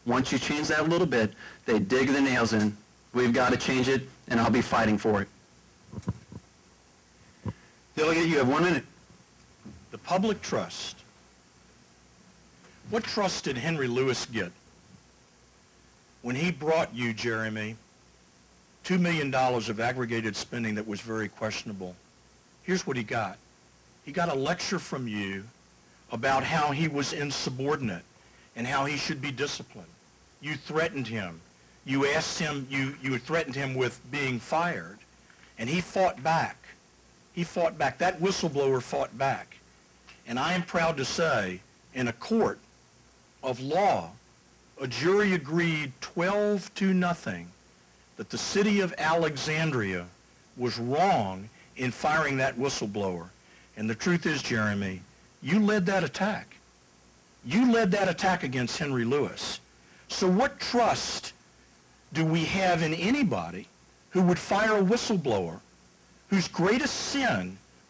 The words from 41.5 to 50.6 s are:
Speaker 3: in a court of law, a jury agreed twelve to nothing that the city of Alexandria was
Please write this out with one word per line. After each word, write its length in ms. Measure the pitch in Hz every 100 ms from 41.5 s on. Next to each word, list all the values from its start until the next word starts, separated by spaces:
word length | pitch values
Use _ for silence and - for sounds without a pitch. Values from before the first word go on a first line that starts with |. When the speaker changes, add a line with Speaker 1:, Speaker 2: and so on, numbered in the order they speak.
| 92 - - -
Speaker 3:
in 140 | 127 120
a 40 |
court 460 | - - 226 160 - - - _ - - - - -
of 180 | 131 123
law, 500 | 135 165 202 110 85 - - - - - - -
a 60 | 135
jury 480 | 117 160 202 202
agreed 580 | 185 135 170 170 156 147 -
twelve 760 | - - 180 208 208 208 - -
to 180 | 190
nothing 540 | 185 180 165 - 87 85 - - - - - - -
that 140 | 107
the 80 | 120
city 420 | - 196 214 202
of 140 | 180 -
Alexandria 1080 | 151 170 160 135 147 156 160 131 98 92 90 - - - -
was 220 | -